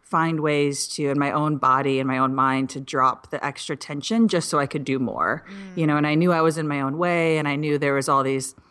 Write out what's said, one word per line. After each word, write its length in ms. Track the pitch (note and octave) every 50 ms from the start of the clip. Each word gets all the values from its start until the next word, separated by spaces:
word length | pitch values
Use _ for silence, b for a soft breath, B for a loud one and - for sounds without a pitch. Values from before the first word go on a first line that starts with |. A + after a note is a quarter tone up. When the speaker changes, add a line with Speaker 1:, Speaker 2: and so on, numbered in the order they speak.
Speaker 1:
find 400 | _ - - E3 D#3+ E3 E3 D#3
ways 480 | D3+ D#3 D3 D3 D3 C#3+ C#3 C3 - -
to, 220 | - - D3+ C#3
in 80 | C#3 C#3+
my 120 | C#3+ C#3+
own 280 | - D3+ D3+ D3+ D3+ C#3
body 420 | C3 C3 C3 C3+ C#3 C#3 C3+ C3
and 80 | C3+ C3+
my 100 | C3 C3
own 160 | C3 C3 C3
mind, 360 | C3+ C3+ C3+ C3 C3 C3+ C3
to 100 | - C#3
drop 500 | C3+ - - C#3 C3 C3 - - - -
the 140 | - C#3+ -
extra 320 | C#3+ C3+ - - - D#3
tension 500 | C3+ - - D3+ D3 C#3 - A3 A#3 A3+
just 220 | G#3 F#3+ F3 D#3+ -
so 100 | - D3
I 80 | C#3
could 180 | C3+ - D#3 C#3
do 140 | C3+ C3+ C3+
more, 460 | C3 A2 - A#1 D#2 F2+ A#2 E3 - -
Speaker 2:
Mm. 280 | - - - F#3+ F#3
Speaker 1:
you 100 | F3+ D#3+
know, 100 | D3+ D3 D3
and 80 | D3
I 80 | D3+ D3+
knew 180 | D#3 E3+ F3+ F3
I 80 | E3
was 160 | D#3+ E3 D#3
in 100 | E3 D#3
my 140 | D3+ D3 C#3+
own 160 | C#3 C3+ C#3
way, 400 | D#3+ F3 F3 F3 E3+ E3 E3 D#3+
and 100 | D#3 D3+
I 100 | D3 C#3+
knew 200 | C#3+ D3+ D3+ D3
there 160 | C#3+ D3+ C#3+ C#3
was 140 | C#3 C3 D3+
all 140 | C#3+ C3+ C3+
these, 320 | C3+ C3+ C3+ C3 - - B B B